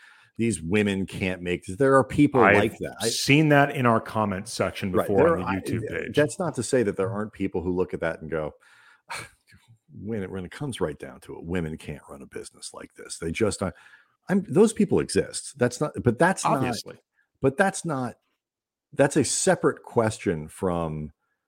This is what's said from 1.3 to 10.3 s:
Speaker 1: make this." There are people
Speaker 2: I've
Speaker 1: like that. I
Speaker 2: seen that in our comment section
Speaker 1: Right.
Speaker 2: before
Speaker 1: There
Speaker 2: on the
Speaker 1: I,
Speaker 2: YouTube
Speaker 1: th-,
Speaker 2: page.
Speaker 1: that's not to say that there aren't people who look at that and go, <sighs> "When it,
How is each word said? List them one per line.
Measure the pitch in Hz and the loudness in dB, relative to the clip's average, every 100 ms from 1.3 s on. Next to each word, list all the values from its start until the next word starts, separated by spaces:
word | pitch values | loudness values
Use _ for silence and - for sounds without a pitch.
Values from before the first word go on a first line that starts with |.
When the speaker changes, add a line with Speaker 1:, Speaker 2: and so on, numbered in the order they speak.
| 92 | -4
Speaker 1:
make | 87 90 - | -4 -6 -6
this." | 92 | 0
There | 135 135 | 4 4
are | |
people | 127 - 147 131 | 4 2 4 6
Speaker 2:
I've | 98 104 | 6 6
Speaker 1:
like | 107 - | 4 -2
that. | 76 - | -12 -4
I | 113 | -2
Speaker 2:
seen | - - 143 156 | -2 4 4 6
that | 143 143 151 | 6 4 2
in | 123 | 2
our | 110 | 2
comment | - 110 104 92 - | 0 -2 0 -2 -6
section | - 95 - 98 | -4 -4 -2 -2
Speaker 1:
Right. | 90 92 | 0 2
Speaker 2:
before | 101 | 4
Speaker 1:
There | 160 165 | 4 2
Speaker 2:
on | |
the | 90 | -2
Speaker 1:
I, | 95 | -4
Speaker 2:
YouTube | - 113 | -4 -6
Speaker 1:
th-, | - 85 82 | -6 -8 -4
Speaker 2:
page. | - | 0
Speaker 1:
that's | 147 - | 0 -2
not | 175 | -6
to | 135 | -4
say | 110 127 | 0 2
that | 101 87 | 2 0
there | 95 | -4
aren't | 101 107 | -4 -8
people | - 95 92 | -6 -4 -4
who | 87 90 | -2 -2
look | 90 | -2
at | 82 | -2
that | 85 78 | -4 -6
and | 78 | -6
go, | 80 76 - _ _ _ _ _ | -4 -4 -10 _ _ _ _ _
<sighs> | - - _ _ - _ 113 _ 147 | -14 -14 _ _ -20 _ _ _ -16
"When | 98 113 | -8 -8
it, | 92 | -6